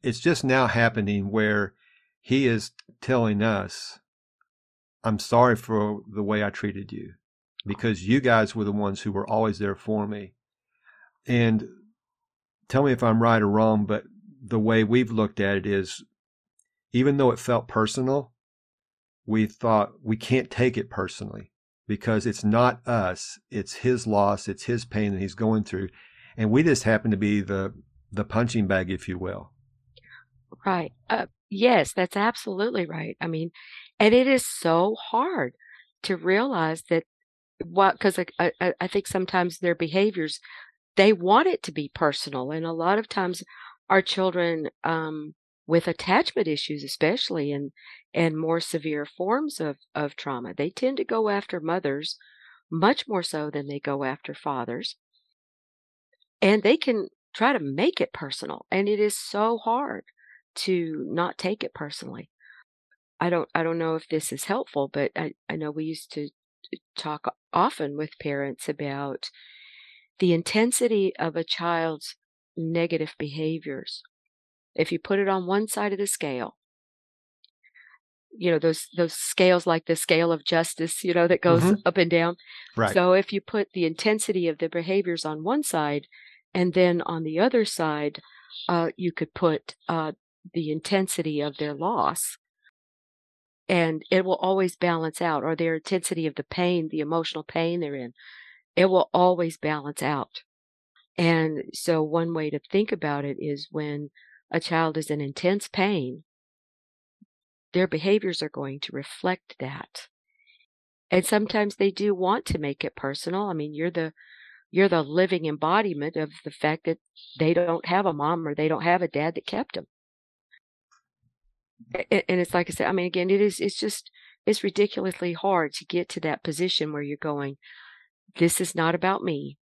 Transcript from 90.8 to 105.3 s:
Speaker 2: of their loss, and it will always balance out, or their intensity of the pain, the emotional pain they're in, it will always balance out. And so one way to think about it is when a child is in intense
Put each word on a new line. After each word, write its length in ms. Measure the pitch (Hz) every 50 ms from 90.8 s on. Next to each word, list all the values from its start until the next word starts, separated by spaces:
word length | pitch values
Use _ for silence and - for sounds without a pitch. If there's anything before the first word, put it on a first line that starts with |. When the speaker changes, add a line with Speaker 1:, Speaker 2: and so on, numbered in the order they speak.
| - - 202 190 190 185 - - 160 156 151 147
Speaker 2:
of 180 | 147 147 139
their 160 | - 151 147 147
loss, 640 | 139 160 190 233 175 90 71 170 - - - - _ _ _ _ _ _ _ _ _ _ _ _ _ _ _ _ _ _ _ _ _ _ _ _ _ _ -
and 340 | 190 175 170 160 160 156 - -
it 160 | 190 185 185
will 100 | 185 185
always 380 | - - 185 190 190 190 180 -
balance 460 | _ 180 175 170 160 160 160 156 -
out, 220 | 175 170 156 143 -
or 120 | 156 160
their 200 | 151 170 165 165
intensity 500 | 160 156 - 196 180 175 - 180 165 160
of 80 | 156 -
the 80 | - 139
pain, 460 | _ - - 180 180 180 175 160 156
the 100 | 156 156
emotional 440 | 147 151 165 165 160 - - 156 156
pain 360 | - - 165 165 165 175 175
they're 160 | 165 143 143
in, 180 | 135 123 120 - _ - - - - - - - _ _ _ _
it 100 | - 180
will 240 | 190 185 180 - - -
always 420 | 180 180 185 180 170 175 165 160
balance 440 | _ - 151 151 151 139 147 143 -
out. 400 | - 135 151 139 117 _ _ - _ _ _ _ _ _ _ _ _ _ _ _ _ _ _
And 460 | - 170 165 165 160 160 160 156 147 - - -
so 280 | - - 175 165 160
one 320 | 156 151 151 170 165 170 165
way 160 | 160 156 151
to 100 | 147 143
think 320 | _ _ - 196 214 -
about 320 | 220 170 156 147 143 143 143
it 140 | 143 135 -
is 280 | - 151 143 143 147 _
when 380 | - 156 151 147 147 147 147 143 _ _ _ _ - _ _ _
a 100 | - 170
child 380 | - - 170 165 165 160 151
is 120 | 160 156 -
in 120 | 156 147
intense 460 | 143 139